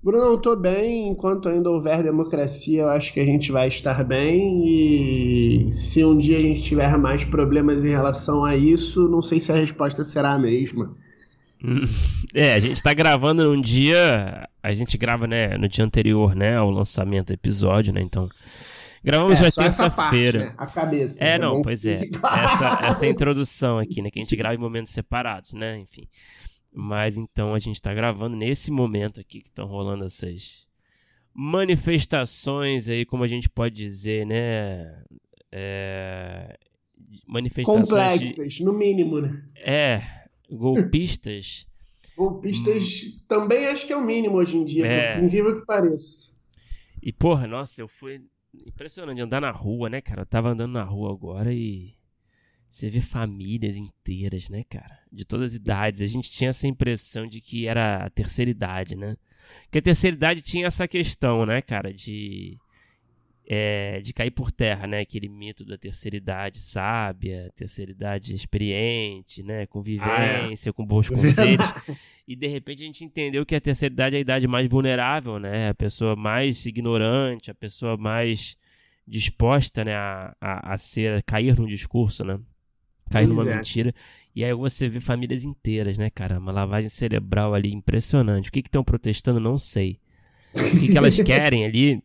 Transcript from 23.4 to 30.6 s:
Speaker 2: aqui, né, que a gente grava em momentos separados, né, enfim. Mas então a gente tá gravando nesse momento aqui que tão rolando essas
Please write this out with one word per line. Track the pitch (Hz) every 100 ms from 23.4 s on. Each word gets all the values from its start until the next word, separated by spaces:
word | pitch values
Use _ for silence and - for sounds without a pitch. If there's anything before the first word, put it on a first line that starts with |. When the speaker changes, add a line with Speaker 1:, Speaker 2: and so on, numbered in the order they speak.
| 139 - 131 113
Speaker 2:
aqui, | 107 95
né, | 104
que | -
a |
gente | 107
grava | - 113 117
em |
momentos | 120 113 113
separados, | - 104 120 120 98 95
né, | 107 110 110
enfim. | 95 - - _ - - - _ _
Mas | 104 101 104 107 107
então | 113 - 104
a | 107
gente | 107 107
tá | -
gravando | 104 117 101 113 113
nesse | 110 139 -
momento | 143 123 104 104 107
aqui | 98 107
que | _
tão | - 98
rolando | 98 98 101
essas | 95 - 90 87 - -